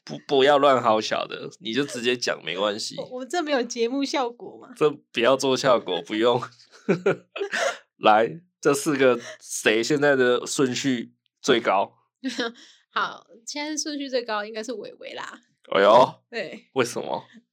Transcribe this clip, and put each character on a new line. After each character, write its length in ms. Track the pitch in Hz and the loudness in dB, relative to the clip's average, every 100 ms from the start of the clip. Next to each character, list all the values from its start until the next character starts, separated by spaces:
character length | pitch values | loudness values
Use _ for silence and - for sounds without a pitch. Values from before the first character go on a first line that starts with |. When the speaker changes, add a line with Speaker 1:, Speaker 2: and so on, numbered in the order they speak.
| - | -16
Speaker 1:
不， 140 | 147 - | -14 0
不 160 | 139 | 4
要 160 | 135 143 | 6 6
乱 200 | - 127 | 6 6
好 220 | 120 110 | 4 2
小 240 | 110 - - | 0 -4 -4
的， 240 | - - - | -8 -12 -12
你 120 | 113 | -4
就 100 | 117 | -2
直 200 | 143 127 | -2 -2
接 120 | 120 123 | -2 0
讲 240 | 107 78 78 | -2 -4 -6
没 100 | 90 | -2
关 240 | 104 107 | -2 -2
系。 160 | - - | -8 -10
Speaker 2:
我， 180 | - 254 | -12 -12
我 80 | 254 | -6
这 160 | 359 | -6
没 100 | 302 | -2
有 120 | 262 | -2
节 260 | 240 240 233 | -4 -4 -4
目 160 | 277 277 | -2 -4
效 240 | 302 240 | -2 -4
果 260 | 240 - 113 | -8 -18 -18
吗？ 120 | 123 123 | -20 0
Speaker 1:
这 140 | 151 | 0
不 280 | 139 _ - | 0 _ 0
要 140 | 117 135 | 2 4
做 220 | 135 127 | 2 0
效 220 | - 104 | 2 2
果， 200 | - 85 | 0 -6
不 100 | 87 | -4
用。 260 | 107 120 123 - - _ - - | 0 2 2 -2 -14 _ -10 -4
<laughs> 1080 | 175 208 - _ - 403 - 339 - _ _ | 0 0 -2 _ -10 -6 -2 -4 -4 _ _
来， 440 | 107 107 113 165 - _ | 4 4 2 -4 -18 _
这 140 | 156 | -2
四 240 | 143 165 135 | 0 0 2
个 220 | 131 120 - - | 4 2 -4 -18
谁 440 | - - - 110 | -12 -2 0 2
现 180 | 117 147 | 0 2
在 140 | 147 135 | 2 4
的 300 | 123 123 - | 2 0 -2
顺 280 | - 131 | -2 0
序 400 | 120 139 123 117 _ _ _ | 0 -2 -4 -6 _ _ _
最 200 | - 120 | 0 0
高？ 380 | 110 98 113 _ _ _ | 2 0 -2 _ _ _
Speaker 2:
<laughs> 680 | 262 233 233 240 - _ _ | -10 -8 -8 -10 -20 _ _
好， 380 | 214 196 202 _ 214 226 | -6 -6 -8 _ -20 -16
现 180 | 294 | -12
在 140 | 302 302 | -8 -8
顺 200 | 311 294 | -8 -8
序 120 | 277 | -6
最 140 | 247 | -6
高 200 | 233 214 | -4 -8
应 80 | 208 | -8
该 120 | 220 | -10
是 100 | 220 | -10
伟 180 | 214 - - | -12 -14 -16
伟 180 | - | -16
啦。 260 | - - - _ _ - - | -12 -14 -16 _ _ -4 2
Speaker 1:
哎 80 | |
呦。 320 | 98 208 - - _ | 6 8 6 0 _
Speaker 2:
对。 360 | 233 160 117 _ | -10 -10 -12 _
Speaker 1:
为 100 | 135 | -4
什 160 | 117 - | -2 -4
么？ 240 | - - - 226 _ | -6 -8 -10 -20 _